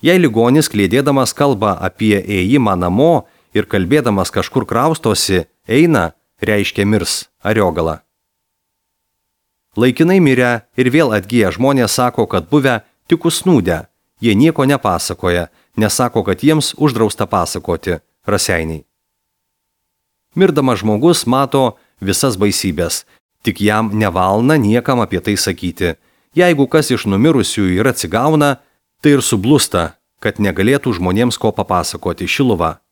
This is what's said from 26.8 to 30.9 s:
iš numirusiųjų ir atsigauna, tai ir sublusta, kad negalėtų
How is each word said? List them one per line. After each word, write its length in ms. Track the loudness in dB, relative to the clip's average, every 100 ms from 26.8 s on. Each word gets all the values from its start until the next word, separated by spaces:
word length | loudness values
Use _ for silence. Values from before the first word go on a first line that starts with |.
| 0
iš 140 | -2 0
numirusiųjų 720 | 2 2 2 0 -2 0 0
ir 80 | 0
atsigauna, 680 | -2 -4 -2 0 2 0 -2 _ _ _ _
tai 160 | 2 2
ir 80 |
sublusta, 720 | 2 -2 2 2 2 -2 -4 -8 _ _
kad 220 | -8 -2
negalėtų 540 | -2 0 0 0 -2